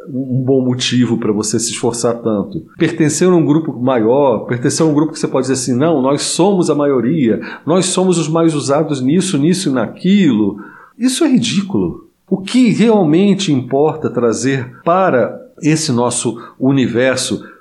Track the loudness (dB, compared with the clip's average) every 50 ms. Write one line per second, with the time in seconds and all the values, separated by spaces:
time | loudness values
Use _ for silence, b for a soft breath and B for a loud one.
0 | -16 -10 -8 -8 -6 -4 -4 -2 0 2 0 0 0 -2 -4 -4 -4 -2 0 0
1 | 2 2 0 0 0 -2 -2 -2 -2 -2 -2 -4 -4 -4 -6 -4 -4 -4 -2 -2
2 | -2 -2 -2 -2 -4 -2 -2 -2 -4 -6 -8 -12 -12 -12 -6 -4 -2 -2 0 0
3 | 0 0 0 2 2 2 4 4 4 2 2 0 0 -2 -4 -2 -2 0 2 2
4 | 2 2 4 4 4 2 2 0 -2 -4 -4 -2 -2 -2 0 0 0 2 2 2
5 | 0 0 -2 -6 -6 -4 -2 -2 -2 -2 -2 -2 -2 -2 0 0 2 2 2 2
6 | 2 0 0 -2 -2 -4 -2 0 2 2 2 2 2 0 0 0 0 0 0 0
7 | 0 0 0 2 2 2 0 0 B B B B -4 0 0 0 0 0 0 0
8 | 2 2 2 0 0 0 0 2 2 2 0 0 -2 0 0 0 0 -2 -2 -2
9 | 0 0 2 0 0 0 0 0 2 2 0 0 0 -2 -2 -2 -2 -4 -6 -4
10 | 0 2 2 4 4 4 2 2 0 -2 B B B B B B B B B -4
11 | -2 -2 0 0 2 2 2 2 2 0 -2 -2 -2 -2 -2 -2 -2 -2 -4 -8
12 | -14 -20 _ _ _ -6 -6 -6 -4 -2 2 2 4 4 4 4 4 4 4 4
13 | 2 2 2 4 4 4 2 2 0 0 0 0 0 0 0 2 2 0 0 -2
14 | -6 -6 -2 0 0 0 0 0 -2 -2 -2 -2 -4 -8 -12 -6 -2 0 0 2
15 | 2 2 2 2 0 0 -4 -8 -16 -20 _ -4 -2 0 0 0 0 -2 0 0
16 | 0 0 -2 -2 -4 -4 -6 B B B B -2 0 2 2 2 2 0 0 0
17 | 0 2 0 -2 -4 -4 -6 B B B B B